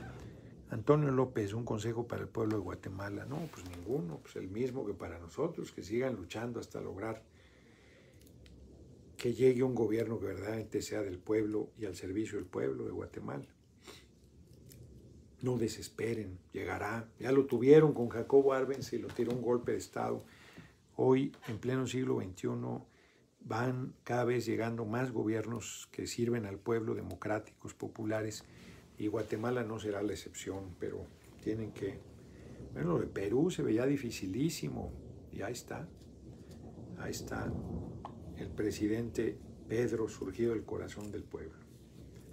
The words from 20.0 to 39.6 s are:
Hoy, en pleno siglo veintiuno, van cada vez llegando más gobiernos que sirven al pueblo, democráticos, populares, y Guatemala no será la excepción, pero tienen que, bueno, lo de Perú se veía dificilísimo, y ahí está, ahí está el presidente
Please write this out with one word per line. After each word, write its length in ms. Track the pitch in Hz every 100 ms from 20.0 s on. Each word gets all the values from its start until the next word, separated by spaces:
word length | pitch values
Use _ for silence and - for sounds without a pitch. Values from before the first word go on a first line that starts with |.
| 117 117 - - - - - - _ -
Hoy, 360 | 123 131 143 - -
en 120 | 110
pleno 260 | 120 131 127
siglo 300 | 123 127 123
veintiuno, 720 | 98 90 123 120 123 120 - - - _ _ _
van 500 | - 110 127 127 127 -
cada 200 | - 120
vez 220 | 120 123 110
llegando 400 | 104 113 117 107
más 260 | 117 131
gobiernos 800 | 110 110 110 107 117 - - -
que 160 | - 90
sirven 380 | - 117 120 101
al 140 | 95
pueblo, 340 | - 113 117
democráticos, 800 | 104 92 87 104 107 - - 107
populares, 720 | - 104 - 110 107 107 - - - - - - -
y 80 | 107
Guatemala 560 | 110 107 110 117 123
no 160 | 110 110
será 240 | 107 101
la 100 | 104
excepción, 600 | 92 - - - 95 95 87
pero 280 | - - 90 - - -
tienen 300 | 104 110 107
que, 280 | - 98 - - - - - - - -
bueno, 220 | - 160
lo 60 | 151
de 80 | -
Perú 420 | - 98 120 175
se 140 | 170
veía 240 | 143 160 143
dificilísimo, 1080 | 139 120 - 95 95 156 - 143 120 101 - - - -
y 100 | -
ahí 120 | 95
está, 360 | 120 - 113 160 - - - - - - - - - - -
ahí 100 | -
está 420 | - - 113 107 - - - - - - - - -
el 120 | -
presidente 880 | - 104 - 104 110 117 - 113 - - -